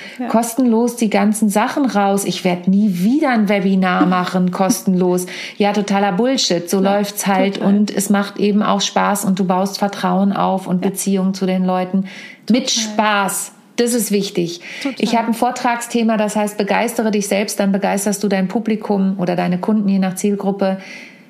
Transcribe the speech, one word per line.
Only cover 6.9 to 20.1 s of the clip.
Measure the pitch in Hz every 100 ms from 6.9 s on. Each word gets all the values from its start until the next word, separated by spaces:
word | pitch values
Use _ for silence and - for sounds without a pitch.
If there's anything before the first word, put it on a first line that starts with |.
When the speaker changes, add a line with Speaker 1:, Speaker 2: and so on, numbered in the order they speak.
| 202
Speaker 2:
läuft's | 202 - 190
halt. | 190 196 196
Speaker 1:
total. | 202
Speaker 2:
Und | 208 208
es | - 196
macht | 202 196 -
eben | 208 202
auch | - 196
Spaß | - 196 190 202
und | 190 185
du |
baust | 185 185 196 196
Vertrauen | 202 - 185 185 202
auf | 196 180 190 185
und | 185
Speaker 1:
Ja. | 196
Speaker 2:
Beziehungen | 185 196 196 190
zu | 190 185
den | 185
Leuten | 185 185 185 190 190 - - - -
mit | 247 262
Speaker 1:
Total. | 233 220
Speaker 2:
Spaß. | 214 214 202 190 - - - - -
Das | 240
ist | 233 202
wichtig. | 202 185 - 170 - - -
Speaker 1:
Total. | 277 226
Speaker 2:
Ich | 226 226
habe | 220
ein |
Vortragsthema, | 226 247 247 247 233 - 240 226 220
das | 208
heißt, | 214 208 208
begeistere | 202 190 233 233 220
dich | 208 190
selbst, | 196 208 -
dann | 196
begeisterst | 196 185 196 208 202
du | 208
dein | 190 185
Publikum | 240 226 220 - 202 190 190
oder | 175 175
deine | 180 180
Kunden, | 180 214 196
je | 196
nach | 185